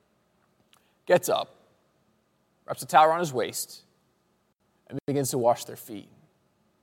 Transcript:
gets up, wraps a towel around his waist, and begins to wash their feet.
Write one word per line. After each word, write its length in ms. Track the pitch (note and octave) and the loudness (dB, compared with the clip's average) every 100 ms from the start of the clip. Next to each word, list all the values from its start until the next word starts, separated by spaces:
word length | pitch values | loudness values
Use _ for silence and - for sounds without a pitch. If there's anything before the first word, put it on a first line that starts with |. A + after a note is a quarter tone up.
| _ _ _ _ _ _ _ _ _ _ - | _ _ _ _ _ _ _ _ _ _ 2
gets 220 | F3 - | 2 4
up, 280 | - - _ _ _ _ _ _ _ _ _ _ _ | -4 -4 _ _ _ _ _ _ _ _ _ _ _
wraps 180 | - D3 | -14 -12
a 40 | C#3 | 2
towel 240 | E3 D#3 | 6 6
around 80 | E3+ | 4
his 140 | E3 | -2
waist, 500 | B2 F#2+ - - - _ _ _ _ _ _ _ _ _ _ - | -2 -4 -6 -12 -16 _ _ _ _ _ _ _ _ _ _ -16
and 100 | C3+ - | -10 -4
begins 240 | C#3 C3 | -2 -2
to 80 | C3+ | 0
wash 260 | A#2 A#2 | 2 0
their 120 | - A2+ | -4 -16
feet. 320 | - G#2 - - _ _ _ _ _ _ | -16 -18 -18 -20 _ _ _ _ _ _